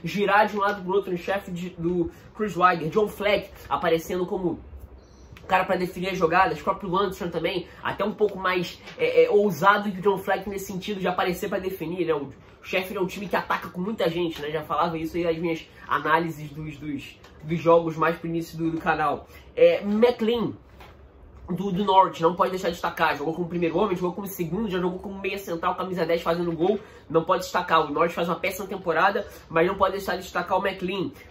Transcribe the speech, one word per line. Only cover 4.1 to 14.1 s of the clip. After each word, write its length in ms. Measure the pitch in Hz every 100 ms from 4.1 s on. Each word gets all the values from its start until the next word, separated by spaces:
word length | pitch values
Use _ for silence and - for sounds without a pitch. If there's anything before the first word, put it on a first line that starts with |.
| 180 180
como 340 | 196 175 - - - - - - - - - -
cara 160 | 185
pra 140 | 185 180
definir 320 | 180 175 185
as 80 | 185
jogadas, 420 | 165 180 180 156
o 40 |
próprio 300 | - 185 202 185
Anderson 320 | 196 - 175
também, 400 | 165 175 185 - -
até 220 | 120 -
um 80 | 208
pouco 260 | - 202 190
mais, 440 | 185 185 175 - - -
é, 260 | 160 165
é, 60 | 165
ousado 600 | 208 208 143 196 208 208
que 100 | 180
o 20 |
John 160 | 196 190
Fleck 320 | 202 180 208
nesse 160 | 196 -
sentido 340 | 190 202 190
de 80 | 180
aparecer 400 | 180 180 175 202
pra 100 | 196
definir, 480 | 190 - 160 185 156
né? 80 |
O 200 | 147 135 - - -
Sheffield 360 | - 185 185 202
é 40 |
um 60 | 180
time 220 | 196 196
que 60 | 180
ataca 320 | - - 185
com 100 | 180
muita 300 | 185 226
gente, 320 | 180